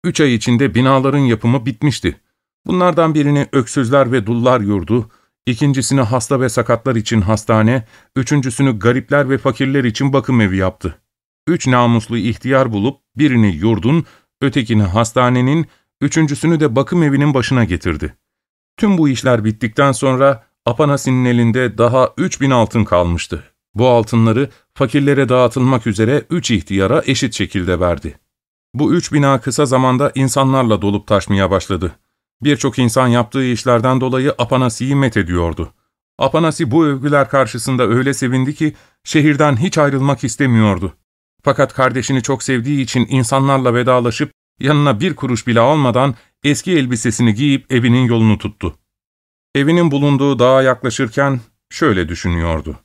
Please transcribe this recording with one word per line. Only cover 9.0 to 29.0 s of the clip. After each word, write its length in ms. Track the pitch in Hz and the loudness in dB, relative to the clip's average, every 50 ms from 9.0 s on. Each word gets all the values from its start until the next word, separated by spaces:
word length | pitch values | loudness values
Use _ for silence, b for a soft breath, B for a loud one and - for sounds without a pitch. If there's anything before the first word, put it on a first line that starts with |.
| 127 _ 143 143 143 127 | -2 _ 0 0 0 0
ve 80 | 135 131 | -2 -2
fakirler 460 | - 139 - - 135 131 135 143 127 | -2 -4 -2 -2 -4 -2 0 0 0
için 280 | 123 113 - 139 139 | -2 -2 -2 -2 0
bakım 280 | 135 135 127 - 131 120 | 0 -2 0 2 2 2
evi 160 | 107 95 92 | 2 2 0
yaptı. 440 | 95 92 92 92 _ - 92 - _ _ _ _ _ _ _ _ _ _ | 0 -2 -2 -4 _ -10 -10 -10 _ _ _ _ _ _ _ _ _ _
Üç 200 | - 175 - - | -4 -2 -2 0
namuslu 500 | 131 127 123 120 120 117 117 113 - 120 | 0 2 2 4 4 2 0 0 -2 -6
ihtiyar 560 | 117 92 120 110 - - 127 135 131 135 123 | -4 -2 -4 -4 -4 -4 0 0 2 2 0
bulup 280 | 110 101 101 131 135 _ _ _ _ | -2 -2 -2 -2 -4 _ _ _ _
birini 400 | 113 147 147 127 117 110 101 87 | -2 0 2 4 4 2 2 2
yurdun, 480 | 73 90 113 113 92 82 117 151 170 147 b b b b b _ _ | 0 0 0 0 0 0 0 0 0 -2 b b b b b _ _
ötekini 400 | - 139 117 151 120 107 117 107 | -4 -2 -2 -2 -2 0 0 0
hastanenin, 840 | 104 92 87 110 117 - - 127 123 123 123 123 123 131 147 165 156 b b b b b _ _ | 0 2 0 0 -2 0 0 0 0 2 2 2 0 0 0 -2 -2 b b b b b _ _
üçüncüsünü 600 | 139 143 - 165 160 143 147 - - 160 170 151 | -4 -2 0 0 0 0 0 -2 0 0 2 2
de 160 | 156 143 113 | 2 0 0
bakım 260 | 131 139 - 180 175 | 0 -2 0 0 0
evinin 320 | 165 147 139 139 143 151 143 | 2 2 2 2 0 2 2
başına 300 | 135 117 - 131 127 113 | 0 0 0 0 0 2
getirdi. 520 | 85 90 82 - 90 80 73 78 71 - _ _ _ _ _ _ _ _ _ _ _ _ | 0 -2 -4 -2 -4 -4 -4 -6 -10 -10 _ _ _ _ _ _ _ _ _ _ _ _
Tüm 220 | - - 208 196 175 | -2 0 0 2 2
bu 100 | 156 143 | 2 0
işler 360 | 127 113 - 131 123 113 104 | 0 0 0 0 0 2 0
bittikten 480 | 110 110 - 127 113 - - 139 139 | -2 -4 -2 -6 -6 0 0 2 2
sonra 540 | 131 - - 135 131 127 135 139 139 117 _ _ _ _ _ | 2 0 0 -2 2 2 2 2 2 0 _ _ _ _ _
Apanasi'nin 580 | 117 117 110 156 143 143 135 - 135 127 127 127 | -4 0 0 0 0 0 -2 -2 -2 0 0 2
elinde 540 | 123 123 120 120 117 110 131 127 120 90 95 | 2 2 4 2 2 2 0 -2 -2 0 0
daha 360 | 117 120 117 131 127 - - | 0 2 4 2 2 0 0
üç 240 | - 165 190 - - | -4 -4 -4 -2 -2
bin 100 | 139 135 | -2 0
altın 340 | 131 120 110 107 - 117 104 | 2 2 2 2 0 -2 0
kalmıştı. 600 | - 92 87 87 85 87 82 - - - 78 - _ _ _ _ _ _ | 2 2 0 2 0 -2 -4 -6 -8 -12 -12 -12 _ _ _ _ _ _
Bu 140 | 101 120 127 | 0 2 4
altınları 600 | 123 117 113 - - 117 113 113 107 120 139 - b b b b _ | 4 2 2 0 0 2 2 2 2 0 -2 -4 b b b b _
fakirlere 540 | - 139 110 - 143 139 143 143 135 135 113 | -4 -4 0 0 0 2 2 2 2 2 2
dağıtılmak 580 | 127 127 123 120 - 135 127 127 135 123 - | 2 2 2 2 2 0 0 2 0 0 0
üzere 380 | 120 101 95 110 110 135 147 - _ | -2 0 0 0 2 0 -2 -2 _
üç 200 | 160 170 - - | -6 -4 -2 0
ihtiyara 520 | 120 - - - 98 98 95 98 123 160 - | -2 -2 -2 -2 -2 -2 0 2 0 0 0
eşit 280 | - 135 113 135 120 - | -2 -2 -2 -2 -4 -4
şekilde 460 | - 101 90 - 101 90 90 90 85 | -6 -6 -4 -4 -6 -2 -2 -2 0
verdi. 380 | 90 87 85 - - 78 71 _ _ _ _ _ _ _ _ _ _ _ - | 0 -2 -2 -4 -8 -14 -14 _ _ _ _ _ _ _ _ _ _ _ -6
Bu 200 | 120 147 165 147 | -2 0 0 0
üç 180 | 175 | 0